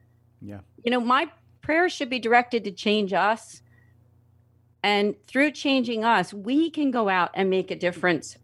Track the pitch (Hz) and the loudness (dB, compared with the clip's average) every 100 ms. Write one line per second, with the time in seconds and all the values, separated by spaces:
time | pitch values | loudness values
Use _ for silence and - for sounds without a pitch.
0 | _ _ _ _ 101 101 - - 233 247 | _ _ _ _ -16 -16 -18 -8 -2 -2
1 | 233 262 320 - _ _ - 311 349 - | 2 0 0 -10 _ _ -2 0 0 -2
2 | 269 254 226 240 240 233 196 180 214 214 | -6 -4 4 2 4 -2 -4 -4 0 0
3 | 196 190 196 226 - - _ _ _ _ | 0 0 2 0 -6 -20 _ _ _ _
4 | _ _ _ _ _ _ _ - 202 202 | _ _ _ _ _ _ _ -4 0 2
5 | 208 - - 262 302 - 285 269 240 226 | 0 -2 -6 0 0 0 0 0 0 -2
6 | 226 214 175 202 196 277 330 311 277 240 | 2 2 0 -6 -2 0 0 0 -2 0
7 | 202 185 170 185 190 185 180 170 175 170 | 2 2 0 0 0 0 -2 -4 -4 0
8 | 180 156 - - | 0 0 -4 -20